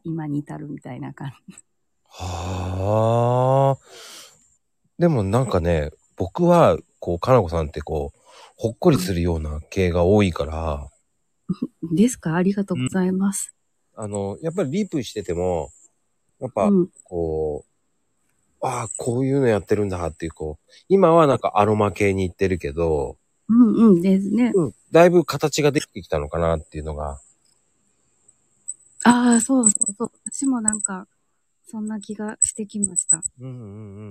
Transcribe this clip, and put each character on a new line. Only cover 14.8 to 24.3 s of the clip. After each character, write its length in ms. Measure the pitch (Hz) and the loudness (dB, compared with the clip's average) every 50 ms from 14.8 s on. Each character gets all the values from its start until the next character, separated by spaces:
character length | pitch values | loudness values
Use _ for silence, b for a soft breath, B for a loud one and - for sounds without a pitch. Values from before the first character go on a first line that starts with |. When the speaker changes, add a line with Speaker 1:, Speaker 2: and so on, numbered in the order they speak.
| 214 | -4
Speaker 2:
プ 160 | - - 147 113 | -4 -4 -6 -6
し 100 | - - | -6 -10
て 100 | 107 95 | -10 -6
て 100 | - 85 | -6 -4
も、 360 | 85 90 92 90 82 71 - _ _ _ _ _ _ _ _ _ _ _ _ _ - | -2 -2 -2 -2 -2 -4 -8 _ _ _ _ _ _ _ _ _ _ _ _ _ -12
や 80 | 135 | -12
っ 40 | 117 - | -8 -4
ぱ、 100 | 107 101 | 0 2
Speaker 1:
う 100 | 208 202 | 2 4
ん。 160 | 185 175 - _ _ _ | 2 2 0 _ _ _
Speaker 2:
こ 640 | - 90 85 85 80 78 78 78 76 73 71 - | -10 -6 -4 -4 -2 -2 -2 -4 -4 -6 -8 -12
う、 1000 | _ _ _ _ _ _ _ _ _ _ _ _ _ _ _ _ _ _ - - | _ _ _ _ _ _ _ _ _ _ _ _ _ _ _ _ _ _ -8 -6
あ 200 | 127 117 120 113 | -6 -6 -6 -8
あ、 20 | 110 - | -8 -8
こ 220 | - - 123 117 123 | -8 -4 -4 -2 -2
う 60 | 135 | 0
い 40 | 131 135 | 0 0
う 60 | 143 | 2
の 60 | 135 | 2
や 140 | 120 107 101 | 2 2 2
っ 40 | - | 0
て 120 | - 107 | 0 -2
る 100 | 101 104 | 0 0
ん 40 | 98 | -2
だ 140 | 92 87 87 | -4 -4 -6
っ 40 | 80 | -6
て 140 | 78 - 87 | -6 -8 -10
い 40 | 80 | -10
う、 20 | |
こ 260 | - - 78 78 76 - | -10 -8 -10 -10 -10 -12
う、 120 | _ b b b b b | _ b b b b b
今 240 | 185 196 190 165 165 | 4 6 6 6 6
は 140 | 170 160 | 6 6
な 80 | 139 127 | 4 4
ん 20 | |
か 220 | 113 - 85 - 101 | 2 0 0 2 2
ア 60 | 104 | 2
ロ 100 | 104 107 | 4 4
マ 160 | 104 104 101 | 2 2 0
系 240 | 95 - 104 98 95 | 0 0 0 2 2
に 80 | 95 92 | 0 -2
行 100 | 87 - | -4 -2
っ 20 | |
て 120 | - 95 | -2 -2
る 100 | 92 92 | 0 0
け 160 | 82 - 71 71 | -2 -4 -6 -4
ど、 440 | 82 82 80 78 71 67 65 - _ _ _ _ _ _ | -2 0 0 0 -2 -2 -6 -10 _ _ _ _ _ _
Speaker 1:
う 60 | - 220 | 2 6
ん 400 | 240 247 214 208 - 233 220 185 | 6 6 6 6 6 8 8 8
う 60 | 170 | 6
ん 20 | |
で 180 | 175 196 190 190 | 6 4 2 2
す 100 | 196 | 2
ね。 220 | 196 | 0